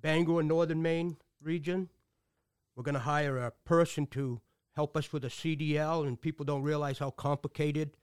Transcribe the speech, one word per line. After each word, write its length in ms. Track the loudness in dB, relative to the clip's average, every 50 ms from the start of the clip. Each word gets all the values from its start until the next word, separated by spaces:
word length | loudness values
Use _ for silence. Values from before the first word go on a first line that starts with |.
Bangor 400 | 0 2 4 4 4 4 4 4
and 80 | 4 4
Northern 340 | 4 4 4 2 2 0 2
Maine 340 | 2 2 2 0 -2 -4 -6 _ _ _ _
region. 480 | -4 -4 -2 -2 -2 -2 -2 -2 -2 -4 _ _ _ _ _ _ _ _ _ _ _ _ _ _ _ _ -12
We're 80 | -8 -4
gonna 160 | -2 -2 -2
hire 400 | 0 0 0 0 2 0 -2 -2
a 140 | -4 -6 -8 _ -2
person 420 | 4 6 6 6 4 2 -4 -4 -2
to 320 | -2 -4 -4 -4 -4 -8 _ _ _ _ _ _ -4
help 220 | -4 -4 -2 -2
us 160 | -4 -4 -2 -6
with 100 | -6 -6
the 80 | -6
C 240 | -8 -4 -2 -2 -2
D 220 | 0 0 0 0 0
L, 240 | 0 0 0 0 0
and 160 | -2 -4 -2
people 240 | -4 -4 -4 -4 -2
don't 180 | -2 -2 0 0
realize 360 | 0 0 0 0 -2 -4 -4
how 120 | -4 -6
complicated 840 | -6 -4 -2 -2 -2 0 -2 -6 -4 -2 0 0 0 0 -2 -4 -6 _